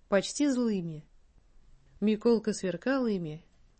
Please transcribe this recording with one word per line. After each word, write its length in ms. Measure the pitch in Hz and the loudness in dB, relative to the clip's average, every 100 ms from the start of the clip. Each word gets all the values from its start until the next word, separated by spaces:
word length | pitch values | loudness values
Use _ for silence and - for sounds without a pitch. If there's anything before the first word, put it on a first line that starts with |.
| - | 0
почти 400 | 196 - - 294 | 0 0 0 0
злыми. 560 | 247 233 196 170 151 - - _ - _ - - - _ - | 2 0 -2 -4 -10 -16 -20 _ -20 _ -20 -20 -20 _ -2
Миколка 540 | 208 214 240 220 214 | 0 2 2 2 0
сверкал 540 | 185 185 175 247 269 240 | -4 -4 -4 -2 0 0
ими 360 | 196 160 151 - _ _ | -2 -4 -10 -16 _ _